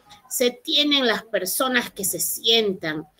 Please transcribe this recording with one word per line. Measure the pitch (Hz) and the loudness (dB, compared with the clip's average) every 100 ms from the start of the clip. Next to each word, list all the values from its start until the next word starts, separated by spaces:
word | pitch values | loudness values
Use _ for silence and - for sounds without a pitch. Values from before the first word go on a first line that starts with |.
| - - - | -18 -20 -10
Se | - 247 | 0 0
tienen | 247 - 294 294 277 247 | 0 -2 0 2 2 2
las | 202 | 0
personas | - 196 185 - 262 247 202 | -2 -4 -2 -2 0 0 -2
que | - | -4
se | 196 170 | -4 -4
sientan, | - - 226 226 208 180 160 156 160 _ | -4 -2 2 4 2 -2 -4 -6 -8 _